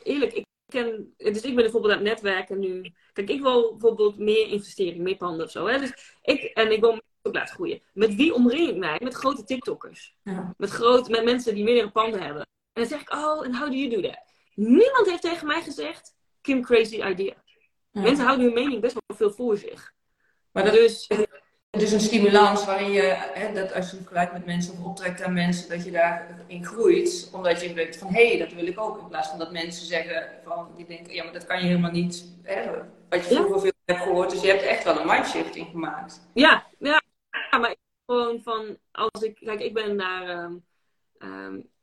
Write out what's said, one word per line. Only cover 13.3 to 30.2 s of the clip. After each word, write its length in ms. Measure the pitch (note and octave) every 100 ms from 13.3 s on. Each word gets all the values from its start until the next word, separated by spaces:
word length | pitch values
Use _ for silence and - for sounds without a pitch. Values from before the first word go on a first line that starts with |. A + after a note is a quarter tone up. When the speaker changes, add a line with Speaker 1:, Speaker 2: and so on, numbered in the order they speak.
| D4+ C4
Speaker 1:
and 100 | B3
how 100 | D4
do 60 | C4
you 140 | C#4
do 120 | A3 -
that?" 100 | - - _ _
Niemand 520 | - G#3+ C#4+ B4+ C5 F#4
heeft 120 | F4
tegen 260 | E4+ E4+ D4+
mij 140 | D#4+
gezegd, 540 | D#4+ D4 D4 E4+ - _ _ _
"Kim, 200 | - C4
crazy 340 | B3 A#3 A3 A3
idea." 300 | G3 F#3 G3 - _ _ _ _ _
Speaker 2:
Ja. 100 | G#3
Speaker 1:
Mensen 240 | G3+ C#4+ B3
houden 200 | C4 B3
hun 80 |
mening 280 | A#3 C#4+ A#3
best 120 | A#3+ A#3 -
wel 100 | G3+
veel 140 | G#3
voor 260 | - B3 G3+
zich. 360 | - - - _ _ _ _ _ _ F#3+
Speaker 2:
Maar 80 |
dat 100 | G3
Speaker 1:
Dus 340 | A3 A#3 G#3 - G#3+ G#3+ - _ _ _
Speaker 2:
het 120 | G#3
is 100 | G#3+
een 80 | G#3
stimulans 680 | G#3+ A#3 G3+ G3+ G#3 G3+ G3
waarin 260 | G3 G3+
je, 100 | G3+ F#3+ F3 -
hè, 200 | - G#3
dat 200 | G3 F#3+
als 160 | - F3+
je 40 | F#3+
vergelijkt 360 | - F3 F3
met 120 | F3 F3
mensen 280 | F3 F3
of 120 | F3 F3
optrekt 360 | - F3+ F3+
aan 100 | F#3
mensen, 360 | F3+ F3 F3 -
dat 160 | E3+ F3+
je 60 |
daarin 760 | E3+ E3+ E3+ - - - F3+ -
groeit. 640 | G#3+ F#4+ - - - -
Omdat 280 | F#3+ F3+ E3+
je 120 | F3
denkt 240 | E3+ E3 -
van, 160 | F#3+
"Hé, 240 | G#3 A#3 F3+
dat 160 | E3
wil 140 | F3 E3+
ik 120 | G3
ook." 200 | G#3+ G#3+
In 80 | F3
plaats 220 | D#3+ D#3
van 100 | F3
dat 120 | E3
mensen 340 | F3 E3+ F3 -
zeggen 440 | E3+ E3+ E3